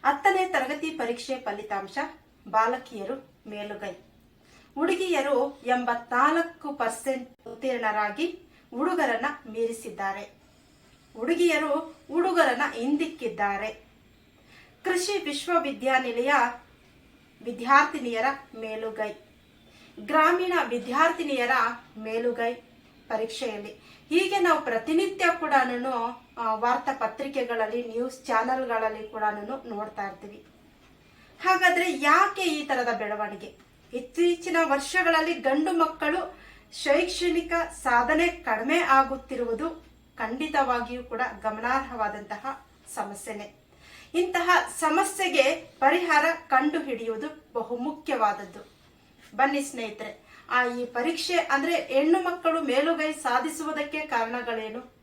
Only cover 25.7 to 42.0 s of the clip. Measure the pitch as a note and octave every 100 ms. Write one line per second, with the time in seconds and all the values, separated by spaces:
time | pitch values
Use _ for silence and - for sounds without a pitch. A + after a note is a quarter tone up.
25.7 | B3 C4 B3 A#3 B3 - - A3+ A3 A#3+
26.7 | B3 - - A3 - C#4 C#4 A#3+ A3+ G#3+
27.7 | A#3+ A#3+ A3 C4 - - A3+ A#3+ C4 B3+
28.7 | A3+ A3 G#3+ G#3+ A3 G#3+ G#3 G#3 C4 A#3+
29.7 | G#3 G#3+ G#3+ G3 F#3+ G3+ G3+ - - -
30.7 | _ - - - - - - F#4 F#4+ F4+
31.7 | F4 F#4 C#4 D4 E4 G4+ G4 F4+ D4+ C#4+
32.7 | B3+ A#3+ G#3 G#3 G#3 G#3 F#3+ A3 - -
33.7 | _ _ B3 - - F4 E4+ F4+ E4 D#4+
34.7 | C#4 - F4+ E4+ D#4+ D#4+ E4 C4 C#4 D#4+
35.7 | E4+ D#4 - D4 F4 - - - - -
36.7 | - C#4+ D4 F4+ - F4 D#4+ E4 E4+ E4
37.7 | - C4 A#3+ A#3 D#4 F4 E4+ - A3 B3
38.7 | E4 - C4+ C4+ C4 - B3+ A#3 A3+ E4
39.7 | E4 - _ _ - A3 B3+ D#4 D4 C4
40.7 | B3 A#3+ B3 B3 A#3 B3+ G3+ A3 G#3+ A#3+
41.7 | C4+ - A#3+